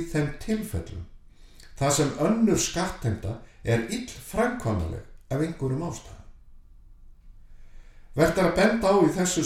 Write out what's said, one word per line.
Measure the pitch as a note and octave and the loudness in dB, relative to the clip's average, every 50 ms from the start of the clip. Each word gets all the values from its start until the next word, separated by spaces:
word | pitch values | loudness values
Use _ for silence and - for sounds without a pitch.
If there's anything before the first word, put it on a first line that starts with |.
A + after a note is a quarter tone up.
| E3 - | 6 2
þeim | - D3+ D3 D3 - - | 0 0 0 0 -2 -6
tilfellum | - A3 A3 G#3+ F3+ - - F2 - - - F2+ F2 - - - - - - - - - - - - - - | -4 -2 -2 -2 -2 -4 -4 -6 -6 -6 -10 -12 -12 -14 -16 -20 -20 -20 -20 -20 -20 -20 -20 -20 -20 -14 -4
þar | - C3+ D3 C#3+ | 0 2 2 4
sem | D#3 C#3 C3 - C#3 | 4 2 0 0 2
önnur | D#3 G3+ A3+ A#3 A3+ G3 D#3+ B2+ | 2 2 4 4 4 4 4 2
skattheimta | - - - E3+ F#3 F3+ - - - A2+ G2 - - G#2 B2+ - - - - - - | 0 0 -2 -2 -2 -2 -4 -4 -2 -2 -2 -2 -4 -6 -8 -8 -12 -18 -18 -6 -2
er | A2 A#2 A2+ A2+ - | 0 0 2 0 -2
ill | - - - - | -4 -6 -6 -8
framkvæmanleg | - - - - - - A#3+ B3+ B3+ - - A2+ G2+ F2+ E2 E2 D#2+ - - - - - - - | -12 -16 -14 -6 0 0 0 0 0 -2 -2 -2 0 0 -2 -2 -6 -8 -10 -14 -18 -16 -10 -6
af | C3 C#3 | -2 -2
einhverjum | D#3 E3+ E3+ - C3+ C3 C3 D3+ E3+ D#3+ | -2 -2 -4 -4 -4 -2 -2 -2 -4 -6
ástæðum. | B2 - - - - - - - - - - - - - - - - - - - - - - - - - - - - - - - - - - - - - - - - - - - - | -8 -10 -12 -16 -18 -18 -18 -20 -20 -20 -20 -20 -20 -20 -20 -20 -20 -20 -20 -20 -20 -20 -20 -20 -20 -20 -20 -20 -20 -20 -20 -20 -18 -18 -18 -16 -18 -18 -18 -18 -20 -20 -18 -4 0
Vert | C#3 D#3+ E3 - F#3+ | 4 4 4 4 4
er | F3+ E3 | 2 4
að | - F3 | 4 6
benda | G3+ A3 A3+ A3+ F#3+ F#3+ | 4 4 4 4 4 4
á | G3+ G3 | 6 6
í | E3 D3+ - | 6 4 4
þessu | F3+ F3+ F3+ - E3 C#3 | 2 0 0 2 0 0